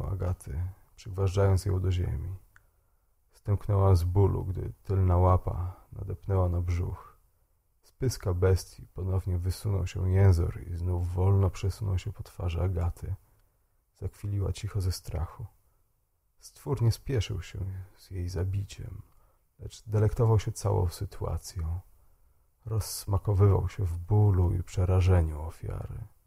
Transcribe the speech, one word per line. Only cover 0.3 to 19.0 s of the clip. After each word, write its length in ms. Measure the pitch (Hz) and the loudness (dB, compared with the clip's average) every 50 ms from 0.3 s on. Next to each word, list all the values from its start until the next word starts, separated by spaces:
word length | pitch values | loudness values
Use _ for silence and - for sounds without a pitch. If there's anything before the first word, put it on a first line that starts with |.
| 92 - - - 69 80 90 92 - - _ _ _ | -6 -6 -8 -10 -8 -6 -6 -8 -10 -14 _ _ _
przygważdżając 680 | - - 110 92 95 98 92 90 98 98 98 95 90 - | -18 -16 -8 -4 -2 0 0 2 4 4 4 4 2 2
ją 140 | 101 92 92 | 0 -2 0
do 120 | 92 92 | 0 0
ziemi. 440 | 87 90 90 113 - 71 78 90 95 - - _ _ _ _ _ _ _ _ _ _ _ _ _ _ _ _ _ | 0 0 0 -2 -4 -4 -6 -8 -10 -12 -14 _ _ _ _ _ _ _ _ _ _ _ _ _ _ _ _ _
Stęknęła 640 | _ _ - - 101 - - - 101 98 95 98 95 | _ _ -2 -2 -2 0 0 2 2 4 6 6 6
z 80 | 82 87 | 6 4
bólu, 420 | 87 90 101 98 92 92 90 90 | 4 4 4 4 4 2 0 -4
gdy 280 | 92 90 90 - 113 - _ _ | -6 -6 -6 -8 -8 -10 _ _
tylna 340 | - 95 98 92 90 87 | -2 0 2 2 4 4
łapa 580 | 87 92 92 92 92 - 90 - 85 87 92 - - - _ | 4 6 6 4 4 2 -2 -4 -4 -6 -8 -10 -12 -18 _
nadepnęła 580 | - 98 101 98 95 - - 104 98 95 90 90 | -14 -12 -10 -10 -10 -8 -4 0 0 2 2 2
na 120 | 87 87 | 0 0
brzuch. 560 | 87 87 87 85 90 - - - - - - _ _ _ _ _ _ _ _ _ _ _ _ _ | 0 -2 -2 -2 -2 -4 -8 -10 -14 -20 -20 _ _ _ _ _ _ _ _ _ _ _ _ _
Z 100 | _ _ | _ _
pyska 420 | _ - 135 123 - - - 98 92 | _ -6 -4 -4 -4 -4 -4 -4 0
bestii 540 | 90 92 95 95 92 - - - - - | 2 4 4 4 2 0 -4 -18 -20 -20
ponownie 500 | - - - 92 92 92 92 - 95 90 | -16 -10 -8 -4 -2 -2 -2 -2 -2 -2
wysunął 500 | 87 87 92 90 - - 104 98 92 90 | -2 -2 -4 -4 -4 -4 -2 -2 -2 -2
się 240 | 92 - 92 92 92 | -4 -4 -2 0 2
jęzor 500 | 92 95 98 95 87 85 85 120 - - - | 4 6 6 6 6 6 2 0 -4 -8 -10
i 80 | 85 87 | -10 -8
znów 380 | 82 85 90 90 87 87 87 90 | -6 -4 -2 -2 -2 -2 -2 0
wolno 360 | 90 92 98 98 98 98 90 | 2 2 4 4 4 4 2
przesunął 480 | - - - 98 - - 110 98 95 | 0 -2 -4 -4 -4 -4 -4 -4 -4
się 160 | 90 - 107 - | -4 -4 -8 -10
po 100 | - - | -12 -14
twarzy 380 | - - - 95 90 82 82 | -14 -10 -8 -6 -4 -2 -2
Agaty. 540 | 90 95 90 87 87 87 - - - - 98 - _ _ _ _ _ _ _ _ _ _ _ _ _ _ _ | -2 -2 -2 -2 -2 -4 -4 -6 -8 -10 -10 -10 _ _ _ _ _ _ _ _ _ _ _ _ _ _ _
Zakwiliła 580 | - 98 95 - - - 101 101 101 95 87 90 | -10 -10 -10 -10 -10 -8 -6 -4 -2 -2 -4 -4
cicho 280 | - - 98 - 104 | -6 -8 -6 -4 -2
ze 100 | 90 90 | -2 -2
strachu. 540 | 87 - - - - 80 80 - - - 110 - _ _ _ _ _ _ _ _ _ _ _ _ _ _ _ _ _ _ | -4 -4 -6 -8 -6 -6 -6 -6 -8 -12 -16 -16 _ _ _ _ _ _ _ _ _ _ _ _ _ _ _ _ _ _
Stwór 420 | - - - - - 147 139 - | -20 -20 -20 -12 -8 -6 -2 0
nie 100 | 117 117 | 2 2
spieszył 500 | - - - - 139 113 - - 107 87 | 0 0 -2 -4 -2 -2 -2 -4 -6 -8
się 180 | - - - - 92 95 92 95 92 - _ | -10 -10 -10 -10 -8 -8 -8 -10 -12 -16 _
z 140 | _ - - | _ -18 -12
jej 180 | 92 92 90 90 | -8 -8 -6 -6
zabiciem, 720 | 87 85 92 95 95 98 98 - - - - - - - | -4 -4 -4 -4 -4 -4 -6 -8 -12 -14 -14 -14 -14 -16